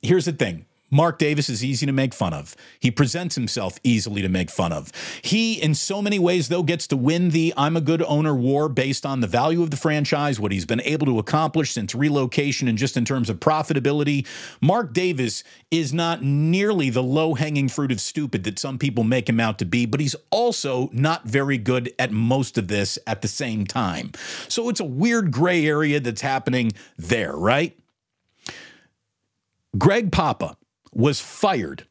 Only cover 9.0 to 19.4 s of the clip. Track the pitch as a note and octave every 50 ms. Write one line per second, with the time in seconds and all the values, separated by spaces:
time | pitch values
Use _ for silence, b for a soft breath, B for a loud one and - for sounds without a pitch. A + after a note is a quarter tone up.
9 | - C#3 C3+ C3 A#2 G2 - A#2+ C3 D#3 E3 E3+ E3+ D#3+ C#3+ B2 - D#3 D3+ D3+
10 | C#3+ - D#3+ C#3+ D3 D3 C3 G#2+ G#2 G2+ G2 F#2+ E2 - A#2 A#2 - B2 D3+ D3+
11 | D3+ C3+ B2 A2 G#2 - - D3+ D#3+ D3+ - D#3+ D3+ - - B2 G#2 - - A#2
12 | C#3+ D3+ C#3+ C#3+ C3 B2 - - C#3+ C#3+ C3+ - C#3+ B2 A2+ G#2+ C3+ B2+ - C3
13 | A#2 - C#3 C3 A#2 A2 G#2+ E2+ - D#3 D#3 D#3 D3 - D#3+ C#3 B2 C#3+ C#3+ D3+
14 | D3 C#3+ D3 C#3 C3 B B B B B B B - D3 F#3+ A#3+ A#3 C#3 A2+ F3+
15 | F#3 F#3 E3+ C3 B2+ A2+ G#2+ - B B B B B B D#3+ E3 D#3+ C3 C#3 E3+
16 | E3+ E3 E3+ - C3+ C#3 C#3+ C#3+ D3+ D#3+ F3 F#3+ G3+ G#3+ G#3+ F3+ C#3+ C3 A2+ B2+
17 | B2+ B2+ C3+ D#3 D#3+ E3 D#3 A#2+ D#3 D3+ D3+ C#3+ C#3 B2+ - - C#3+ B2+ B2+ G2+
18 | - - - D#3 D3 B2+ - G2+ F#2 A2 F#2+ - - C#3 C3+ A#2+ - C#3 G#2+ A#2+
19 | A2+ A2 B2+ B2+ - - A#2 A2+